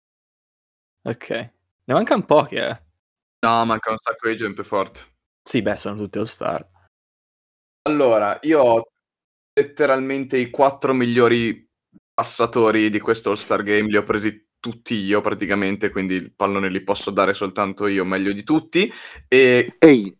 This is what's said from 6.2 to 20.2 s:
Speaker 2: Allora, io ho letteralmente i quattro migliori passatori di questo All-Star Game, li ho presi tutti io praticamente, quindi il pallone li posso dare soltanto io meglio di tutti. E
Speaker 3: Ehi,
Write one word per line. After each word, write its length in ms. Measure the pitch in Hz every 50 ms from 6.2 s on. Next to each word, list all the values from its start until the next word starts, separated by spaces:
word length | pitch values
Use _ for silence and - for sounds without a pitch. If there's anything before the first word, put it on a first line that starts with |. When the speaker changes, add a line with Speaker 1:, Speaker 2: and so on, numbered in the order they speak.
| 110 117 - - - - - - - - _ _ _ _ _ _ _ _ _ _ _ _ _ _ _ _ _ _ _ _ _ _ _
Speaker 2:
Allora, 520 | 147 151 143 135 120 113 107 104 104 95 -
io 180 | - 151 160 147
ho 220 | 127 120 113 117 - - _ _ _ _ _ _ _ _ _ _ _ _
letteralmente 880 | _ 143 139 143 - - 147 135 135 131 131 135 139 135 135 131 139 127
i 120 | 123 120
quattro 440 | - - 135 139 135 - - 135 131
migliori 760 | 127 123 120 117 123 120 117 120 117 117 110 - - _ _ _ _ _ _ _ _ _ _
passatori 760 | _ - 117 - - - 117 113 - 123 113 110 107 110 107 107
di 100 | 104 104
questo 300 | - 113 113 110 - 104
All-Star 320 | 104 104 - - 107 95
Game, 260 | 104 101 107 104 107 104
li 80 | 104
ho 80 | 104 101
presi 440 | - 127 104 104 107 107 - _ _ _ _
tutti 360 | - 120 113 - _ - 120
io 260 | 104 95 98 101 104
praticamente, 680 | 104 104 104 95 104 87 101 101 98 95 101 98 107 98
quindi 240 | - 98 95 92 92
il 180 | 92 82 -
pallone 380 | - - 101 98 98 98 98 95
li 120 | 90 95
posso 280 | 95 101 101 - - 104
dare 240 | 98 101 95 95 98
soltanto 520 | - 101 95 - 107 101 98 95 - 104
io 180 | 101 98 98 92
meglio 280 | 92 95 95 95 101
di 100 | 101 101
tutti. 480 | 113 - 156 156 151 - - 175 190 - - - - - - - - _
E 480 | 127 131 131 127 123 123 120 - - _
Speaker 3:
Ehi, 380 | 160 156 139 117 98 95 - _